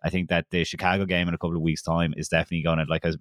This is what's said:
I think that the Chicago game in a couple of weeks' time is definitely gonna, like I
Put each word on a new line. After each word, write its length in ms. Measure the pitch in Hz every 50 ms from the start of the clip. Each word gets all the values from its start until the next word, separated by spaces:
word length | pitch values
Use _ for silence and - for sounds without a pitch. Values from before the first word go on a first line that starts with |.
| -
I 60 | 85
think 180 | 92 92 90 -
that 200 | 90 85 80 -
the 140 | - 87 82
Chicago 400 | - - - 95 90 92 98 98
game 220 | 90 92 87 87 87
in 40 | 85
a 40 |
couple 180 | - 90 85 85
of 60 | 82
weeks' 200 | 80 82 78 -
time 320 | - 85 82 85 85 80 -
is 100 | - 78
definitely 360 | - 85 80 80 - 87 82 76
gonna, 220 | 82 82 80 78 73
like 160 | 82 82 -
I 60 | 85 80 76